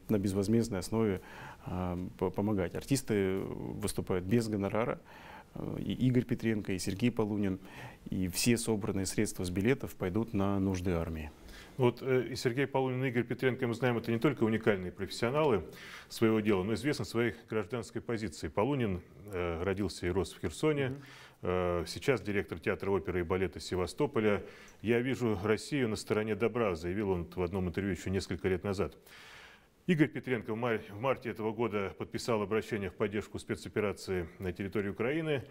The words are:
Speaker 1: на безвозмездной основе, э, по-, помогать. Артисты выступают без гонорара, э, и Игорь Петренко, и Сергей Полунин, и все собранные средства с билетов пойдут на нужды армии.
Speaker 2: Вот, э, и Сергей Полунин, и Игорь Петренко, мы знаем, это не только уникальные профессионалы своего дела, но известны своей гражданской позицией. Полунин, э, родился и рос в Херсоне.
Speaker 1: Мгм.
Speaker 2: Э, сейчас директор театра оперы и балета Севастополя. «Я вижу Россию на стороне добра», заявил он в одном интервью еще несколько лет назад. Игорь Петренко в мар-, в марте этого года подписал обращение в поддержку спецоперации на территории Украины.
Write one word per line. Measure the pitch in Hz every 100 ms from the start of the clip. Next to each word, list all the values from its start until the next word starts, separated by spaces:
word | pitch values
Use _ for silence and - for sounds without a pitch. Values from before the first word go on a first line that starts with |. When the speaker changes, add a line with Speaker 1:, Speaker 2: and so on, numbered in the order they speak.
| -
Speaker 1:
на | 107
безвозмездной | 101 95 98 113 113 98
основе, | - 110 110 92 - - - - -
э, | 90 90 90 92 -
по-, | 92
помогать. | 95 101 101 85 92
Артисты | - 135 - 104 95 95
выступают | 90 82 113 104 104 - - 95
без | 92 120 110
гонорара, | 104 98 107 123 - - - - - - -
э, | - 101
и | - 98 127
Игорь | 127
Петренко, | 113 113 113 107 95
и | 92
Сергей | - 92 120
Полунин, | - 104 104 98 92 - - - - -
и | 95 92
все | - 120 113
собранные | - 110 104 98 95
средства | - 107 -
с | 90
билетов | 90 104 139 107 -
пойдут | 95 98 117
на | 101 98 98
нужды | 98 92 90
армии. | 85 82 78 76 - - - - -
Speaker 2:
Вот, | 131 131
э, | 131 127 -
и | 123
Сергей | 131 120 139
Полунин, | 135 131 127
и | 131
Игорь | 120
Петренко, | 120 120 131 120 120
мы |
знаем, | 117 127 117
это | 113
не | 117
только | 156 135
уникальные | 110 110 113 98 90
профессионалы | - 95 - 117 143 156 101 85 - - - -
своего | - 113 110
дела, | 104 98
но | 95
известны | 110 143 143
своей | 107 113 117 - -
гражданской | 110 95 123 110 113
позицией. | - 117 104 - 82
Полунин, | - 113 143 113 87 - - -
э, | 90 87 82
родился | 92 95 95 - 87
и |
рос | 92 87
в | -
Херсоне. | 82 - 156 147 131
Speaker 1:
Мгм. | 139 - - - -
Speaker 2:
Э, | 92 90 90 87 80
сейчас | - - 120
директор | 95 101 - 90
театра | 113 95 98
оперы | 98 90 90
и |
балета | 85 92 92 -
Севастополя. | - 92 87 - 147 120 107 98 - - - -
«Я | 101 117
вижу | 123 117 120 101
Россию | 104 107 - 147 117
на | 101
стороне | - 107 110 101
добра», | 113 117 110 82
заявил | 87 95 101
он | 90 85 -
в |
одном | 87 95 92
интервью | 92 98
еще | 90 -
несколько | 95 - 90 95
лет | 92
назад. | - 98 87 - - - - - - - _ _ -
Игорь | 170 147
Петренко | 131 127 120 95
в | 110
мар-, | 123 107 90
в | 101
марте | 131 127 117
этого | 104 107
года | 110 117 104 95 -
подписал | 107 113 - 110
обращение | 98 107 104 107 95
в | -
поддержку | 107 104 - 101
спецоперации | - 107 - - 104 - - 92 85 -
на | 95
территории | 87 98 107 101
Украины. | 95 117 156 160 139 -